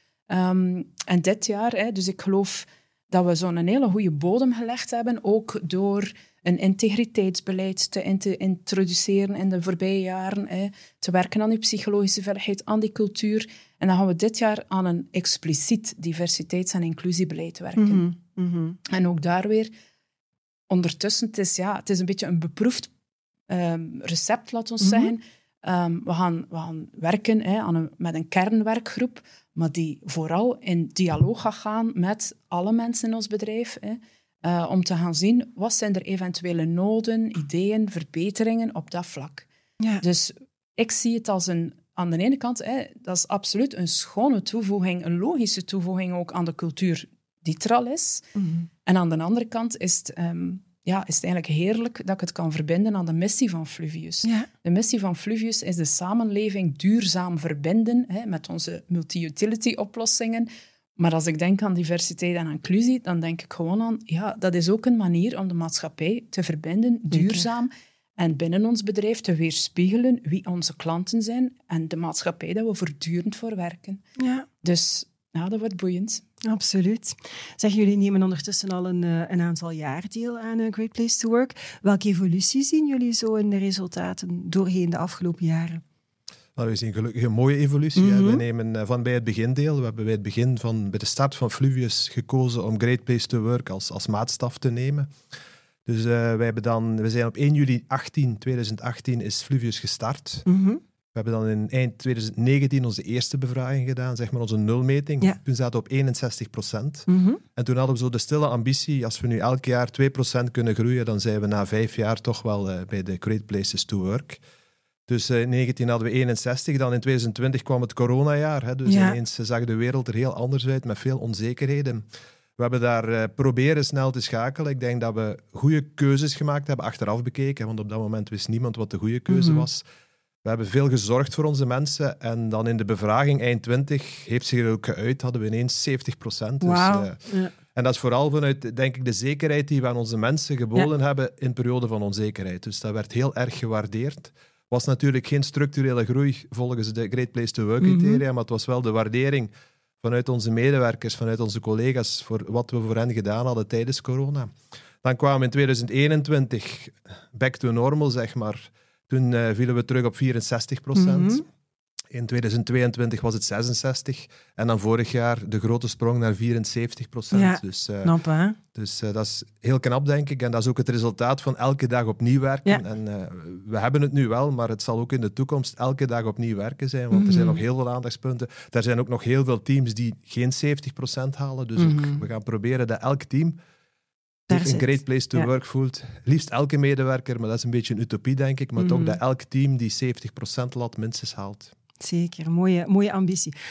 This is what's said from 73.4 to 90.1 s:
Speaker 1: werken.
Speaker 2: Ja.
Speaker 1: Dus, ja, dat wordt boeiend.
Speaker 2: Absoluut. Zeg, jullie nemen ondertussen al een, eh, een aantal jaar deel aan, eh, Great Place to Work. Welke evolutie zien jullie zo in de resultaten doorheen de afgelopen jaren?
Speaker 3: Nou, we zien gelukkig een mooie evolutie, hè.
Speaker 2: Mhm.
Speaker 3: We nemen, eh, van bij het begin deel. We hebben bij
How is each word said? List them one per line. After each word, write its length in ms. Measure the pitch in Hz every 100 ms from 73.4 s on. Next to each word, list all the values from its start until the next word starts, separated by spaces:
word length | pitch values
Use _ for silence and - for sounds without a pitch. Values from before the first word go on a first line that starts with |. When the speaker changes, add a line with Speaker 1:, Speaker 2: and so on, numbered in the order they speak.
| 226 214
Speaker 1:
werken. 480 | 175 170 - 196 _
Speaker 2:
Ja. 340 | - 254 254 302 _
Speaker 1:
Dus, 440 | 165 175 - - - _ _
ja, 180 | 160 180
dat 100 | 214
wordt 160 | 220 185
boeiend. 500 | 185 180 214 - - - 220
Speaker 2:
Absoluut. 640 | 220 - 196 185 226 - - - - - -
Zeg, 180 | 214
jullie 240 | 208 202 202
nemen 260 | 196 196
ondertussen 460 | 190 175 170 196 196
al 180 | 180 185
een, 160 | 175
eh, 180 | 175 165 170
een 140 | 180
aantal 300 | 170 165 170
jaar 340 | 160 151 143 190
deel 300 | 226 233 233
aan, 200 | 226 226
eh, 80 | 220
Great 200 | 208 220
Place 260 | - 233 -
to 120 | 226
Work. 480 | 233 262 - - -
Welke 260 | 202 202 202
evolutie 560 | 180 185 180 185 269
zien 240 | 277 311 302
jullie 240 | 262 247
zo 240 | 226 226 220
in 140 | 208
de 80 | 202
resultaten 920 | 196 190 185 180 180 185 180 175 175
doorheen 400 | 175 185 185 170
de 80 | 165
afgelopen 480 | 170 - 175 170 165
jaren? 380 | 160 165 165 - _ _ _ - - _ -
Speaker 3:
Nou, 140 | 117
we 60 | 110
zien 180 | 113
gelukkig 300 | 104 113 117
een 80 | 120
mooie 260 | 110 131 143
evolutie, 460 | 143 143 151 165
hè. 120 | 190 196
Speaker 2:
Mhm. 40 | 196
Speaker 3:
We 60 | 233
nemen, 400 | 120 117 113 110
eh, 100 | 107
van 180 | 123
bij 100 | 120
het 100 | 123
begin 300 | 113 107 113
deel. 240 | 131 151 147
We 60 |
hebben 200 | 120 110
bij 100 | 110